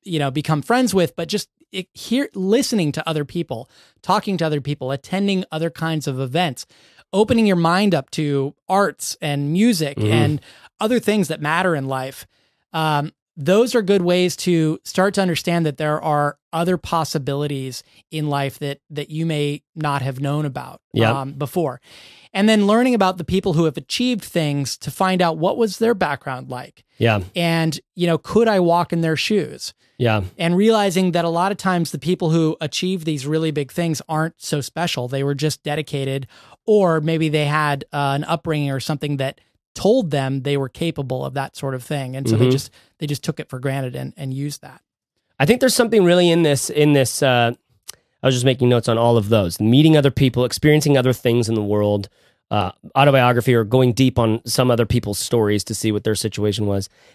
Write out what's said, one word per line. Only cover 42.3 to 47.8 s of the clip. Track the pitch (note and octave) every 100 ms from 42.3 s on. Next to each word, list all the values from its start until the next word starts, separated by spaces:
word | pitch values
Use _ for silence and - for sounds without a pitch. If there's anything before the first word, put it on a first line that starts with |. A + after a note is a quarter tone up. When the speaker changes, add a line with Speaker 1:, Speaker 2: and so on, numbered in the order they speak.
| A2
Speaker 1:
they |
Speaker 2:
Mm-hmm. | B2+
Speaker 1:
just, | C3+ - - _ _
they | D3+
just | C#3+
took | - D#3
it | C#3+
for | B2+
granted | C3+ C3+ C3 B2+
and, | C3 -
and | C#3
used | C3 D3 C#3+
that. | - - _ _ _ _ _ -
Speaker 2:
I | D3
think | B3
there's | C4
something | - A#3 A3
really | F3 F3+ F3
in | E3+
this, | D#3+ C#3 -
in | - D3+
this, | C#3+ B2+ -
uh, | C#3 B2 A#2 B2 _ _